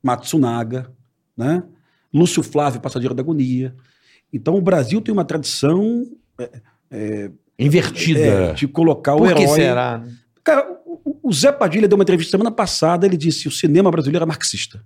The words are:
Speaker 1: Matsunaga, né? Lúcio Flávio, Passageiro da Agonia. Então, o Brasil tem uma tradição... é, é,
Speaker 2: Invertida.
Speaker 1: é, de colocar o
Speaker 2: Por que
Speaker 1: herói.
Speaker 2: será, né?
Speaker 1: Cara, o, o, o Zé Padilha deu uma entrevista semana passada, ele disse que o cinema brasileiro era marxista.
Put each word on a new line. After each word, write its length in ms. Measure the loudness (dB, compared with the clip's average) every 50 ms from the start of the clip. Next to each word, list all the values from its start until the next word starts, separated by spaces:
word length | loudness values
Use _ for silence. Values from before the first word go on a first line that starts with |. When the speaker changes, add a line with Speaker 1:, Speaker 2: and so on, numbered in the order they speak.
Speaker 1:
Matsunaga, 880 | -2 -2 -4 -4 -4 -2 0 0 0 0 0 -4 -6 -6 -6 -10 -10 -12 -20 _ _ _ _ _ _ _ _
né? 260 | -4 -2 -2 -2 -2 -4 -8 _ _ _ _ _ _ _ _ 2
Lúcio 280 | 2 2 4 2 -2
Flávio, 380 | -4 -2 -2 0 0 0 -2 -4
Passageiro 340 | -8 -8 -6 -4 -4 -4 -4
da 60 | -4
Agonia. 520 | -4 -4 -2 -2 -2 -2 -2 -4 -4 -6 -10 -16 _ _ _ _ _ _ _ _ _ _
Então, 220 | -12 -6 -2 0 0
o 60 | 2
Brasil 380 | 2 2 2 0 0 0 -2 -4
tem 120 | -2 -2
uma 120 | -2 -2 -2
tradição... 800 | -2 -4 -6 -6 -6 -6 -2 0 0 2 0 0 -2 -2 -4 -6 -8 -14 _ _ _ _ -14
é, 120 | -14 -14 -14 -20 _ _ _ _ _ _
é, 400 | -12 -10 -8 -6 -6 -8 -8 -12 -14 _ _ _ _ -2
Speaker 2:
Invertida. 600 | 0 2 2 2 2 0 -6 -4 -2 0 2 2
Speaker 1:
é, 320 | 4 2 2 2 2 0 -2
de 120 | -4 -4
colocar 480 | -4 0 2 2 2 2 2 0 0 2
o 40 | 4
Speaker 2:
Por 160 | 4 4 4
que 80 | 4
Speaker 1:
herói. 120 | 4 4 4
Speaker 2:
será, 420 | 4 2 2 2 0 -2 -2 -4 -8
né? 140 | -10 -14 -18 -20 _ _ _ _
Speaker 1:
Cara, 240 | _ 2 2 2 0 -2 -10 -16 _
o, 160 | -16 -16 -10 _
o, 240 | -10 -10 -6 -4 -2
o 40 |
Zé 200 | -2 4 2 2
Padilha 340 | 4 2 -2 0 2 2 4
deu 100 | 4 4
uma 60 | 4
entrevista 300 | 4 4 2 0 0 0
semana 180 | 0 0 0 0
passada, 560 | 0 -2 -2 -2 -2 0 2 2 2 2 2
ele 100 | 2 2
disse 260 | 2 0 -2 -2 -2
que 60 | -6 -8
o 20 |
cinema 380 | -6 -2 0 2 4 4 4 4
brasileiro 280 | 2 2 -2 0 0 0
era 80 | -2
marxista. 560 | -2 -4 -4 -6 -6 -6 -6 -10 -10 -12 -20 -20